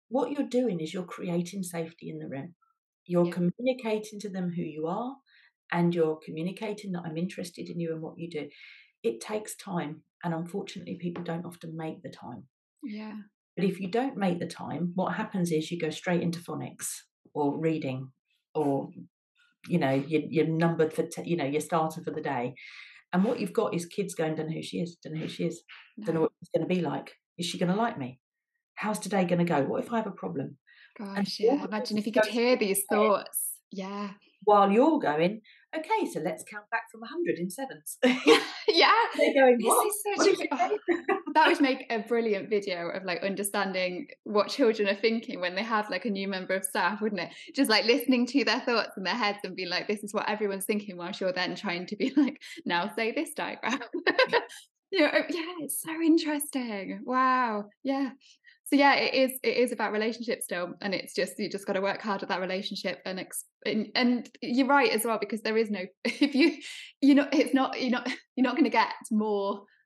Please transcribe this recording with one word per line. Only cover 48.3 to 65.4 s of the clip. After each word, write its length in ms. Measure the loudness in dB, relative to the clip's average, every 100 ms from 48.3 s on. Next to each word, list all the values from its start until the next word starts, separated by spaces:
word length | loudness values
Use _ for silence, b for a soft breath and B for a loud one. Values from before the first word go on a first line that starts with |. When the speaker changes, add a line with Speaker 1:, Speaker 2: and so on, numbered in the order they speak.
| 2
Speaker 2:
their 160 | 2 0
thoughts 320 | 2 0 0 -4
in 60 |
their 120 | -4
heads 240 | 0 0 0
and 120 | -6 -6
being 120 | -4
like, 200 | -4 -2
"This 140 | -4
is 120 | -2
what 140 | -2 -2
everyone's 360 | 0 -2 -2
thinking," 320 | -2 -2 -2 -8
whilst 240 | -10 -4
you're 120 | -2
then 220 | 0 -2
trying 320 | -4 -4 -4 -6
to 100 | -4
be 160 | 0
<laughs> 40 | 4
like, 200 | 2 0 B B
"Now 260 | -2 0 0 -2
say 160 | -2
this 220 | 0 -4
diagram." 460 | -4 -6 -4 -2 -2 -4 -2 0
<laughs> 360 | 2 4 2 0 B B _ _
You 60 | 2
know, 100 | 4
oh, 120 | 4 0
yeah, 240 | -2 -4 -8
it's 200 | -8 -8
so 100 | -6 0
interesting. 960 | 4 6 4 -2 -4 -6 -4 -6 -6 -8 -2
Wow. 580 | 2 4 4 2 -2 -6 _
Yeah. 280 | -4 -2 -2 -6 b b b b 0
So 100 | 6
yeah, 180 | 6 6
it 180 | 4
is, 160 | 4 2 2
it 140 | 0 2
is 160 | 2
about 200 | 0 -2
relationships 520 | 0 -2 -4 -4 -6
still. 300 | -4 -6 -6 -6
And 120 | -4
it's 200 | -4 -4
just, 180 | -2 -2 -2
you 100 | -6
just 180 | -4 -2
gotta 140 | 0
work 220 | 0 -2
hard 200 | -2 -4
at 60 | -2
that 140 | -2
relationship 560 | -2 -4 -4 -6 -6 -6 -8
and 120 | -8
ex-, 280 | -8 -12 -14 _
and, 220 | -4 -2 -2
and 340 | 2 2 2 -2 -10
you're 240 | -2 2 6
right 240 | 6 6
as 160 | 2 0
well, 100 | -2
because 220 | -2 -4